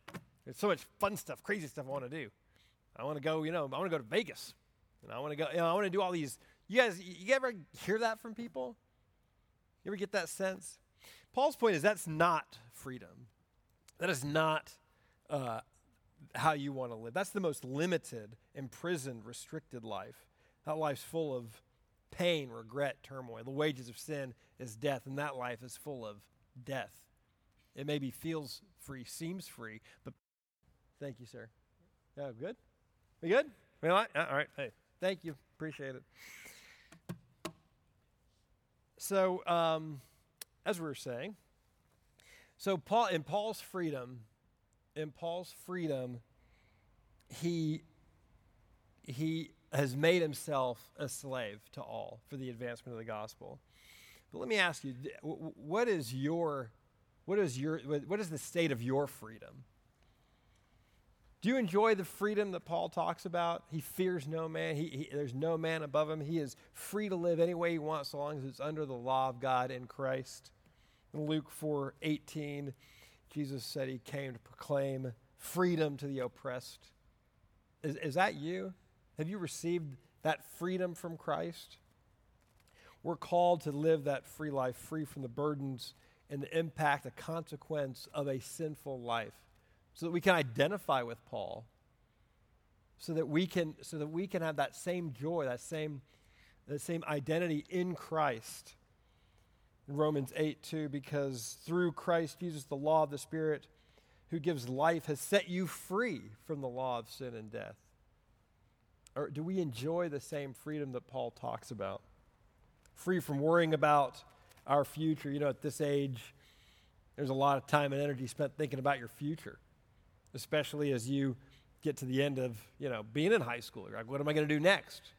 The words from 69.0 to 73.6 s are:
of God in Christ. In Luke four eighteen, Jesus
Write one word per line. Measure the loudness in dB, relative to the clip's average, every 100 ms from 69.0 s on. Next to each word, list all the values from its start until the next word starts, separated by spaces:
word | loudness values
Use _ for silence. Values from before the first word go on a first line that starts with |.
| 2 2 2
of | 0
God | 2 2 2
in | -4 -10
Christ. | -4 -2 -2 -4 -12 -20 _ -20 _ _ _ _
In | -4 0
Luke | 0 -2
four | -6 -2 0 -2 -4
eighteen, | -2 -2 -4 -6 -6 -4 -6 -10 -16 -20 -20 -20 -8
Jesus | -4 -4 -4